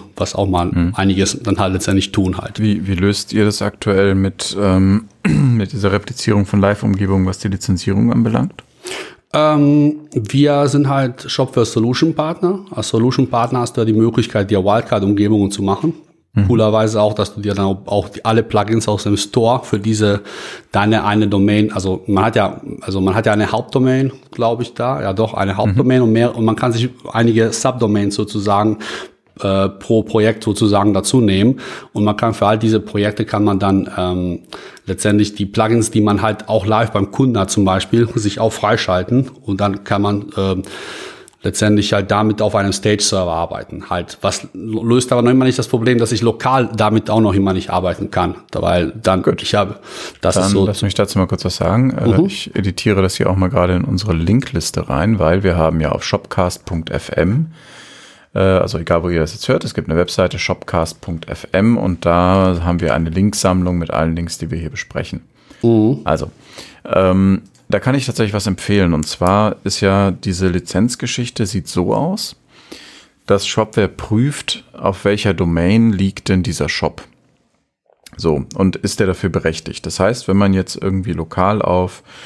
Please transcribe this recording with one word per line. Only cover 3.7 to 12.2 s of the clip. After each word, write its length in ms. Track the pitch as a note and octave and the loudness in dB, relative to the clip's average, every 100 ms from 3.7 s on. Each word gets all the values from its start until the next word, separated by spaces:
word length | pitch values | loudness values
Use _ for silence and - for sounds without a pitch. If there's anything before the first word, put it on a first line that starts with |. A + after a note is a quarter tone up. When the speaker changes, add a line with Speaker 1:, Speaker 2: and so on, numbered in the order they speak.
| - G#2+ F#2+ G2 F#2+ | -4 0 2 2 2
Speaker 2:
mit, 400 | F#2+ F#2+ - F#2+ | 0 -2 -8 -2
ähm, 520 | G2+ F#2+ F#2+ G2+ - _ | 2 4 4 2 -2 _
<clears throat> 120 | F3 | 0
mit 460 | D3 C3+ A#2 F#2+ | 2 4 2 0
dieser 180 | G#2 G2 | -2 0
Replizierung 540 | G2+ - - - G#2 G2 | 0 -4 -6 0 0 2
von 160 | G#2 | 2
Live-Umgebungen, 640 | G2 G#2 G#2+ G2 G2 G2 F#2 | 2 2 0 0 0 0 0
was 140 | F2+ | -2
die 100 | G#2 | -4
Lizenzierung 640 | F#2+ - F2+ - G2 A#2 | -4 -2 -2 0 0 2
anbelangt? 500 | - A2+ A2+ E3 - - _ - - - - _ | 2 2 0 -2 -6 -20 _ -14 -12 -14 -20 _
Speaker 1:
Ähm, 760 | D3+ D3+ D3+ C#3+ D3 D3 D3+ - | 0 2 4 4 4 4 0 -6
wir 560 | B2 G#2+ C3+ D3 C#3+ C#3+ | -6 -2 2 4 4 2
sind 200 | C#3+ C#3 | 2 2
halt 400 | C#3 C3 B2 - | 0 -2 -4 -6
Shopware 340 | - B2+ B2 | -4 -2 0
Solution 520 | A2+ A2+ A2+ B2+ D#3+ | 0 2 0 2 0
Partner. 460 | D#3 | 0